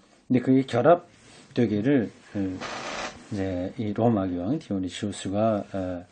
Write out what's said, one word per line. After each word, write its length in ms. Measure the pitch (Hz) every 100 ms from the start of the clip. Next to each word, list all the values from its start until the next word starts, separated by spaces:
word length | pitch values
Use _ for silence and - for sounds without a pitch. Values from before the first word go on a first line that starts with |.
| _ _ -
근데 120 | 127
그게 220 | 127 131
결합되기를, 1500 | 135 117 123 170 - - - - - - 117 104 113 143 104 - - 107
어, 220 | 95 92 - - - - - - -
이제 420 | 104 95 90 92 -
이 160 | 107
로마 340 | 101 113 110 95
교황 320 | 90 90 156
디오니시우스가, 1040 | - 98 90 - 107 95 - 101 113 107 -
어, 320 | 98 92 90 87